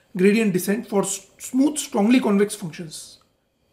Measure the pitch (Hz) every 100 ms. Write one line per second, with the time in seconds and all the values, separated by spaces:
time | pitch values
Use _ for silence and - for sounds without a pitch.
0 | _ 180 196 220 220 180 190 214 - 196
1 | 185 - - _ - 254 294 302 - 226
2 | 208 254 226 202 202 - 175 - 160 -
3 | - - _ _ _ _ _